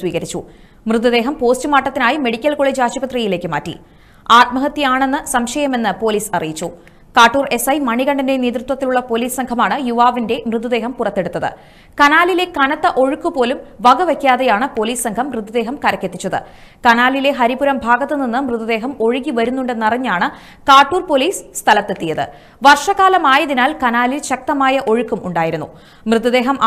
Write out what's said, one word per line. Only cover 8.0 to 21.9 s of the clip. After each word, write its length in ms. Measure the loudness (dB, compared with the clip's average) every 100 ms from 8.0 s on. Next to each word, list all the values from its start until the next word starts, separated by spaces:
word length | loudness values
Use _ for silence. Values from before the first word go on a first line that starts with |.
| 0 0 0 0
നേതൃത്വത്തിലുള്ള 560 | -2 -2 -4 -4 0 0 0
പോലീസ് 280 | -2 -2 -4
സംഘമാണ് 360 | -4 -2 0 0 -2
യുവാവിന്റെ 480 | 2 2 2 -2 -4 -4
മൃതദേഹം 420 | -4 -2 -4 -4 -4
പുറത്തെടുത്തത്. 520 | -4 -4 -4 -4 -6 -8 -18 -20 -8 2
കനാലിലെ 460 | 4 4 4 0 -2 0
കനത്ത 300 | 0 0 0 2
ഒഴുക്ക് 280 | 0 0 -2 0
പോലും 220 | 0 -2 -10 2
വകവയ്ക്കാതെയാണ് 840 | 4 4 2 2 2 2 2 0 0 -4
പോലീസ് 280 | -4 -4 -4
സംഘം 220 | -4 -4
മൃതദേഹം 440 | -6 -6 -6 -6 -2
കരക്കെത്തിച്ചത്. 540 | -2 -2 -6 -8 -6 -6 -8 -18 -20 -2 2
കനാലിലെ 460 | 4 2 2 0 2
ഹരിപുരം 400 | 0 0 -2 0 0
ഭാഗത്തുനിന്ന് 540 | 0 0 -4 -2 -4 -4
മൃതദേഹം 440 | -4 -4 -4 -4 -2 -2
ഒഴുകി 280 | -2 -2 -2
വരുന്നുണ്ടെന്നറിഞ്ഞാണ് 880 | -2 -2 -4 -2 -2 -2 -2 -2 -2 -6 -18 -2 6
കാട്ടൂർ 320 | 6 6 0 0
പോലീസ് 320 | 2 2 -2 -10 -4
സ്ഥലത്തെത്തിയത്. 640 | 2 2 0